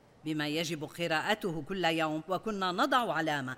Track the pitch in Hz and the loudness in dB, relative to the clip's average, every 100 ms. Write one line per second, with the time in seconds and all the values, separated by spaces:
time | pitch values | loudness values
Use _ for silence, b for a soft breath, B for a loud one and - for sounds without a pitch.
0 | - - 151 156 151 151 165 160 147 - | -20 -10 -4 -2 0 0 -2 -4 -6 -4
1 | 170 156 147 220 202 160 139 196 165 165 | 0 0 0 0 -2 -4 -4 0 2 2
2 | 160 156 156 226 220 202 185 180 277 269 | 2 0 -2 -2 -2 -2 0 2 4 4
3 | 220 151 156 147 127 | 2 0 2 0 -2